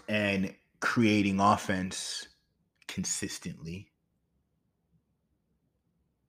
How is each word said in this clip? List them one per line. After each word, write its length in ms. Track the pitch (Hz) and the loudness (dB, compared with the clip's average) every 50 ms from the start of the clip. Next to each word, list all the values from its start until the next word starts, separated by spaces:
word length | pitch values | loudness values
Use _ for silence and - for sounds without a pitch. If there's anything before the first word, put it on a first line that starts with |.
| - | -6
and 460 | - 107 107 104 101 - 196 - 95 - _ _ _ _ - | -2 -2 0 2 2 2 0 0 -2 -6 _ _ _ _ -6
creating 600 | - - - 127 117 107 107 104 98 101 98 95 | -4 -2 2 4 4 6 6 4 4 2 4 4
offense 880 | 98 104 104 98 - - 98 92 92 92 - - - - - - - - _ _ _ _ _ _ _ _ _ _ _ | 6 6 4 4 2 -2 -2 -2 -2 -4 -6 -8 -8 -8 -8 -10 -12 -14 _ _ _ _ _ _ _ _ _ _ _
consistently. 1000 | - - - 90 - - - 104 92 - - - 92 78 - 78 82 85 95 107 _ _ _ _ _ _ _ _ _ _ _ _ _ _ _ _ _ _ _ _ _ _ _ _ _ _ _ _ _ _ _ _ _ _ _ _ _ _ _ _ _ _ _ _ _ _ _ _ | -12 -8 -6 -4 -4 -4 -6 -6 -8 -8 -8 -10 -10 -12 -10 -12 -12 -12 -12 -12 _ _ _ _ _ _ _ _ _ _ _ _ _ _ _ _ _ _ _ _ _ _ _ _ _ _ _ _ _ _ _ _ _ _ _ _ _ _ _ _ _ _ _ _ _ _ _ _